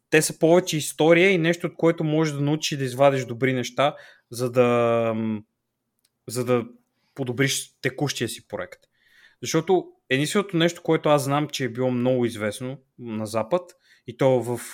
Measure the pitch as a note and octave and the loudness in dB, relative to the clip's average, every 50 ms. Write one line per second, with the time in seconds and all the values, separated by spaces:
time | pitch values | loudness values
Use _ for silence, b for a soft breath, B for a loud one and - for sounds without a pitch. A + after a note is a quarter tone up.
0 | _ _ - D#3 D#3 - D#3+ - E3 D#3+ E3+ F3+ F3+ F3+ E3 D3+ C#3 - - - | _ _ 2 2 2 2 -2 0 4 4 4 4 4 2 -4 -4 -6 -6 -2 2
1 | D3+ D#3+ E3+ E3 F3+ G3 F#3+ F3 D#3+ E3 E3+ E3+ - D#3 - - E3 E3 E3 E3 | 4 6 6 6 6 4 2 2 0 0 -2 -2 -4 -8 -4 0 2 2 2 2
2 | E3 D#3 D3+ D#3 D#3+ D#3 C#3+ C#3 C#3+ C#3+ D3+ D#3 - - D#3+ C#3 C3+ B2+ A#2+ B2+ | -2 0 0 0 0 0 -2 -2 0 0 0 -2 -2 -6 -4 -4 -4 -6 2 4
3 | C#3 C#3+ C3+ C3 B2 A2+ A#2+ A2+ C3+ C3 C3 B2+ A#2 - - - C3+ D3 D3 b | 4 4 4 2 -2 -6 -4 -2 0 0 0 -2 -4 -4 -2 0 0 0 0 b
4 | b b b b b _ A#2+ A2+ B2+ B2 A#2+ B2+ B2 B2 B2 A#2+ A#2+ A#2 A#2 A#2 | b b b b b _ -6 -6 -6 0 2 4 4 4 4 2 2 2 2 2
5 | A2+ A2+ A2 A2 A2+ A2 G#2+ G#2 G#2+ _ _ _ _ _ _ _ _ _ _ _ | 0 0 -2 -2 -2 -4 -4 -6 -8 _ _ _ _ _ _ _ _ _ _ _
6 | _ _ _ _ _ - A2 B2+ B2 B2 B2+ A#2+ A2+ - - _ _ _ _ _ | _ _ _ _ _ -8 -6 -4 0 0 0 0 0 -4 -12 _ _ _ _ _
7 | _ _ _ C#3 C3+ B2 A#2 B2 C#3 C3+ - - - - _ _ - C3+ - - | _ _ _ -8 -6 -4 0 0 0 0 0 -4 -6 -10 _ _ -6 -6 -4 -2
8 | D3+ C3 - - B2 G#2+ - - - _ G#2 F#2 F2+ - - - _ _ _ _ | -4 -4 -2 -4 -6 -6 -6 -12 -12 _ -10 -10 -10 -12 -14 -20 _ _ _ _
9 | _ _ _ _ - _ _ _ C3 - - E3 D#3+ - F#3+ F3+ - - - _ | _ _ _ _ -20 _ _ _ -8 -4 -2 -2 0 2 0 0 0 -4 -14 _
10 | _ _ C3 C3 D3+ C#3+ - G#3 G3 - - D#3+ E3 E3+ E3+ - - - D#3+ D#3 | _ _ -2 0 0 0 0 -2 -2 0 0 0 0 0 0 -2 -2 0 0 0
11 | - D#3 D3 C#3+ C3 C#3 C#3 D3 D3+ C#3+ - - C3+ A#2+ A2+ B2 B2+ B2+ B2+ B2 | 4 2 2 2 2 0 0 -2 -2 -4 -4 -6 -6 -6 -4 -2 -2 -2 0 0
12 | A#2+ B2+ C3 B2 A#2+ A#2 G#2+ G#2 G#2+ G#2+ - - B2+ B2+ C3+ - _ _ _ - | 2 2 2 2 0 -2 -2 -4 -4 -4 -4 -6 -10 -12 -12 -14 _ _ _ -16
13 | B2 A#2 A2 A2 A2 G#2 A2+ A2 A2 - F3 F3+ F3+ - - _ _ _ _ _ | -10 -8 -6 -6 -6 -4 -4 -4 -2 -2 -2 -4 -4 -8 -18 _ _ _ _ _
14 | _ - A#2+ - C#3+ C3+ C3 B2 A2+ A#2+ A#2+ A#2 - - | _ -16 -4 0 2 4 4 2 0 -2 -6 -6 -8 -14